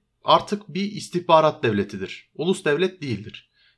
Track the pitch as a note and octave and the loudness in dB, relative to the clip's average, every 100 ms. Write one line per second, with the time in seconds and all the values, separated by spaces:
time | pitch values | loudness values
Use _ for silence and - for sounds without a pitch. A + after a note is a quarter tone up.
0 | _ _ - A3 - G#3 - F3 G#3 E3+ | _ _ 2 2 2 -8 -8 -8 -8 -8
1 | - F3 F3 D#3+ D#3 D3+ A#2 G2+ G2 F#2+ | -8 -6 4 4 4 2 -2 0 -4 -6
2 | F#2 - _ - E3+ F#3+ D3+ D3 F#3 F#3 | -10 -12 _ -6 -2 0 0 0 0 -4
3 | C#3+ G2 G#2+ - _ _ _ | -6 -6 -8 -18 _ _ _